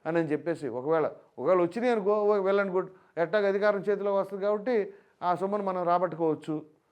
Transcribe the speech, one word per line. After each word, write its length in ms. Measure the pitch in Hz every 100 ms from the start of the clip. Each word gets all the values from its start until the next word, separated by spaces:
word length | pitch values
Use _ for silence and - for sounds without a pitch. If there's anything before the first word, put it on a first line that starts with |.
| 156
అని 120 | 170
అని 140 | 160
చెప్పేసి 360 | 147 156 151 139
ఒకవేళ, 420 | 120 139 160 143 - - -
ఒకవేళ 220 | 139 185
వచ్చినాయి 320 | 170 233 247
అనుకో, 300 | 226 196 214
ఓ, 160 | 208 208
well 260 | 190 196
and 100 | 196
good, 120 | 185 170 - _ -
ఎట్టాగ 300 | 165 214 202
అధికారం 320 | 196 208 202
చేతిలోకి 360 | 175 196 202 196
వస్తుంది 260 | 196 196
కాబట్టి 520 | 202 214 202 226 196 - _ -
ఆ 120 | 175
సొమ్మును 300 | 175 190 208
మనం 180 | 196 180
రాబట్టుకోవచ్చు. 840 | 175 175 180 160 160 151 160 151 - _ _